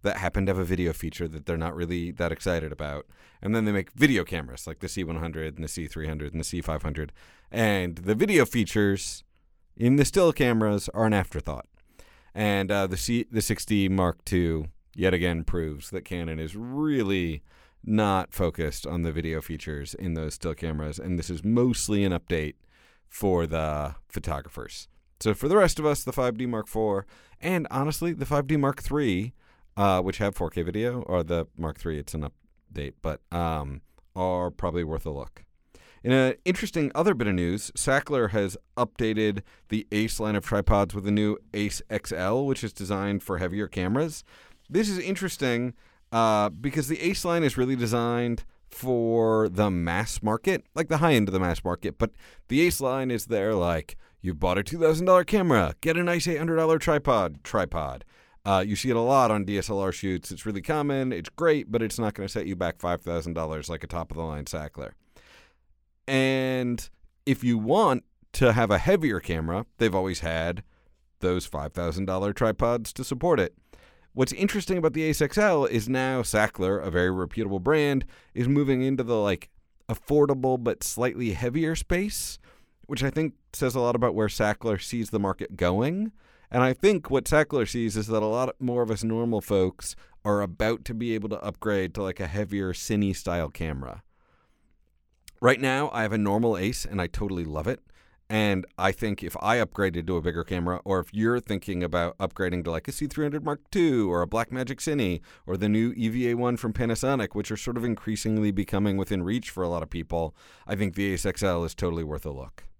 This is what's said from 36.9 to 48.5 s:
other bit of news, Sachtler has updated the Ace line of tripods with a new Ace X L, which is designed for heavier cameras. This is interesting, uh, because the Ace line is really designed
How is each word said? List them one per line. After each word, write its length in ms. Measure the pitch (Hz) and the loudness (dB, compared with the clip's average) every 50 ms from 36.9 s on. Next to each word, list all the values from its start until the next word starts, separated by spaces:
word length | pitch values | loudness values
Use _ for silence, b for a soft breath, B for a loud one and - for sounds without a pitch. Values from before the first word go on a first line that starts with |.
| - | 0
other 180 | - 170 208 185 | 2 2 2 2
bit 140 | 117 120 | 2 2
of 80 | 104 95 | 0 2
news, 360 | 87 87 85 92 104 - - - | 2 2 0 0 -2 -6 -8 -6
Sachtler 560 | - - 139 135 143 139 - 147 131 117 101 | -4 0 2 2 2 0 0 0 0 2 2
has 260 | 95 107 101 95 92 - _ _ _ | 2 0 0 0 -4 -10 _ _ _
updated 680 | - 123 110 _ - 120 110 107 107 107 107 98 101 b b b b b - | -2 -2 -2 _ -2 -2 0 2 2 2 2 0 -2 b b b b b -4
the 180 | 107 110 107 _ | -4 -4 -2 _
Ace 280 | 107 104 110 110 - - | 0 0 0 0 0 -2
line 160 | 110 107 104 | -2 0 0
of 80 | 101 - | -2 0
tripods 520 | - 113 101 98 - 113 101 101 90 95 | 0 0 2 4 4 4 4 4 2 -2
with 120 | 101 95 | -6 -2
a 40 | 104 | 0
new 260 | 104 104 107 104 104 - - - - | 2 2 2 2 0 -2 -8 -8 -4
Ace 260 | 104 104 101 - - - - | -4 -2 -2 -4 -6 -8 -6
X 200 | 110 104 - - | -6 -6 -4 -6
L, 320 | - 85 92 95 113 131 143 | -6 -4 -2 0 0 0 0
which 200 | 139 135 - - | 0 -2 -2 -4
is 100 | 107 - | -8 -8
designed 480 | - 101 90 104 95 98 101 101 98 | -8 -6 -4 -2 -2 0 -2 -2 -2
for 160 | - - 95 | -2 -4 -4
heavier 300 | 82 92 87 90 101 104 | -2 -2 -2 -2 -4 -4
cameras. 560 | - - 101 90 92 107 135 160 160 156 - - B B B B B B B B | -4 -4 -2 -2 0 0 0 0 -2 -6 -12 -16 B B B B B B B B
This 220 | _ 139 185 220 208 | _ 0 0 0 0
is 80 | 196 | -2
interesting, 800 | 185 - 180 196 185 196 170 - - 135 127 120 117 123 123 117 b b b b b b _ | -4 -2 -4 -4 -4 -4 -6 -4 -2 0 0 0 0 -2 -4 -6 b b b b b b _
uh, 380 | - 117 113 110 107 104 104 104 | 2 4 4 6 6 4 2 2
because 380 | 80 82 120 143 - 156 139 | -2 -4 -6 -2 -2 -2 -2
the 120 | 135 160 - | -2 -2 0
Ace 220 | - 175 196 - - | 0 -2 0 0 0
line 200 | 175 170 170 160 | 0 2 4 2
is 120 | 135 - | 2 2
really 200 | 127 127 127 135 | 2 0 2 2
designed 720 | 123 120 110 117 120 117 120 120 120 120 120 117 110 - - | 0 0 0 2 0 2 0 0 0 0 0 -2 -4 -6 -12